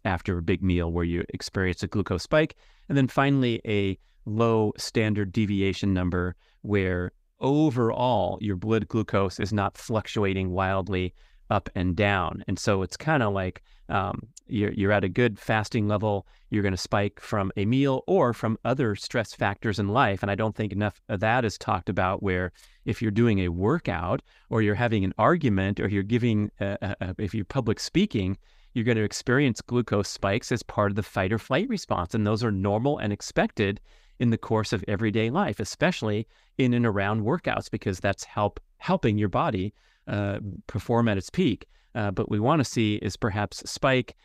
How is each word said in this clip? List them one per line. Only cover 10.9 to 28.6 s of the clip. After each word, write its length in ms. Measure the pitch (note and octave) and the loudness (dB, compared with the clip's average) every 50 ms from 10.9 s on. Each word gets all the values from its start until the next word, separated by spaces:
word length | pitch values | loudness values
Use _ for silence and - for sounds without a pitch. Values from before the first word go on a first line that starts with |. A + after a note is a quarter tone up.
| F#2+ F#2 F2+ F2+ - - - - - - - - | -2 -2 -2 -2 -6 -10 -20 -20 -20 -14 -6 -2
up 180 | A2+ G2 - - - | -2 -2 -2 -4 -4
and 200 | G2 F2+ F#2 E2+ | -2 0 0 2
down. 480 | E2+ G2+ G2+ G2+ F#2+ E2+ D#2+ E2+ F#2 - | 2 2 2 2 2 0 -2 -4 -6 -6
And 100 | - F#2+ | -6 -6
so 240 | - - A2+ G2+ F#2+ | -2 0 0 0 2
it's 160 | F#2+ - - | 0 -4 -6
kinda 320 | - - D#3 D#3+ C#3 A2+ G2+ | -6 -2 0 2 2 2 2
like, 320 | G2 G2 F#2 F#2 - - - - - - - - | 0 0 -2 -4 -6 -8 -14 -20 -20 -20 -8 -4
um, 380 | - G2+ F#2+ F#2+ G2 - - A2+ _ - - | -2 -2 -2 -2 -4 -6 -10 -14 _ -20 -10
you're, 240 | - - G#2 G#2 - | -4 -2 0 0 0
you're 200 | - G#2+ F#2+ G2 | 0 0 2 2
at 120 | G#2 G2+ G2+ | 4 2 2
a 60 | F#2+ | 2
good 280 | - B2+ B2 A#2 G2+ | 2 2 2 2 0
fasting 500 | - - - A2+ A2 G#2 - - A#2 G#2 | -2 -2 -2 0 0 0 -2 -2 0 0
level, 380 | G#2 G#2 G2 G#2+ G#2+ G#2 G2 - - - _ _ _ | 0 0 0 0 0 -2 -2 -4 -8 -16 _ _ _
you're 140 | G#2+ G#2 G2+ | -2 0 0
gonna 120 | G2 F#2+ | 0 0
spike 440 | F2 - - A2+ G#2 G2+ G2+ - - | -2 -2 -2 0 0 0 0 -4 -8
from 320 | - - A2 G#2 F#2+ G2 - | -8 -4 -2 -2 -2 -2 -2
a 100 | G#2 G2 | -2 0
meal 380 | G#2+ B2+ C3+ C#3 C#3 C3 C3 - | 2 2 2 2 2 0 0 0
or 260 | - F#3 F#3+ C#3 A#2+ A2+ | 2 2 4 4 2 2
from 240 | - - A2 A2+ - - | 0 -2 -2 -2 -2 -2
other 300 | A#2 C3 C#3 C3 A2 G#2 | -2 0 0 0 0 -2
stress 380 | - - - - B2 G#2 - - | -4 -6 -4 -2 -2 -2 -2 -4
factors 420 | - A#2 G2 G2+ - - A2+ G2+ | -2 -2 -2 0 -2 -2 -2 -2
in 120 | A2 G2+ G2 | 0 0 0
life. 340 | G#2 C3 C3+ G#2 G2 F#2 - | 2 2 2 2 0 0 -2
And 80 | G2+ | -2
I 40 | G2+ | 0
don't 200 | G2 A2 A2 G#2 | 0 0 -2 -2
think 160 | - A2 G2 | -4 -4 -4
enough 280 | F2+ G2 G#2 G2+ - _ _ - | -2 -2 -2 -2 -4 _ _ -6
of 100 | A2+ F2+ | -4 -2
that 260 | A2 A2 A#2 C3 A#2 | 0 2 2 2 0
is 100 | G#2 - - | 0 -2 -4
talked 280 | - - G#2 F#2 - | -4 -2 -2 -2 -2
about, 360 | - F#2 G2+ F#2 F#2 G2 F2+ G2+ | -2 -2 0 0 0 0 0 0
where 280 | G2 F#2 F2+ F#2 F2 - - - - - _ - | 0 0 0 -2 -4 -6 -12 -20 -20 -20 _ -6
if 140 | - - - | -4 -4 -2
you're 120 | A#2+ A2 | -2 0
doing 280 | G2+ A2+ A#2 A#2 G#2 F#2+ | 4 4 4 4 4 4
a 100 | F#2 F2 | 2 0
workout 760 | E2+ F2 F#2+ A2 D#3 E3+ - - F2+ E2 E2+ F2 B2 - - _ _ _ _ - | 0 0 0 2 0 0 -2 -4 -4 -4 -2 -2 -4 -4 -6 _ _ _ _ -4
or 140 | A#2 A2+ G#2+ | 0 2 2
you're 100 | G#2 G#2 | 2 2
having 300 | G#2+ A#2+ A2+ A2 G#2 F#2+ | 2 2 2 2 2 0
an 100 | F#2+ - - | 0 2 2
argument 600 | A2 C3+ F3 E3+ - A#2+ G2+ F#2+ F#2+ G2 G2+ - | 4 4 4 4 4 2 2 2 2 0 0 0
or 80 | - | 0
you're 140 | F#2+ G#2 G2 | 0 0 0
giving, 480 | G2 G#2 A#2 A#2 A#2+ A#2 A2 G#2 G#2 - - - | 0 0 0 2 2 2 2 2 0 -2 -4 -6
uh, 180 | G2+ G2 G2+ - | -4 -4 -4 -4
uh, 140 | - G2 - - | -4 -6 -6 -6
uh, 140 | F#2+ F2+ F2+ - | -6 -6 -6 -6
if 160 | G#2+ G2 - | -6 -4 -4
you're 100 | G#2+ F#2+ | -6 -6
public 340 | - - C3+ A2+ A2+ G2+ - | -4 -4 -2 -2 0 -2 -2
speaking, 580 | - - - E3 G#3+ G#3 - A2 F#2 F#2 G2 - - _ _ - | -4 0 2 2 2 2 0 -2 -2 -2 -4 -6 -10 _ _ -20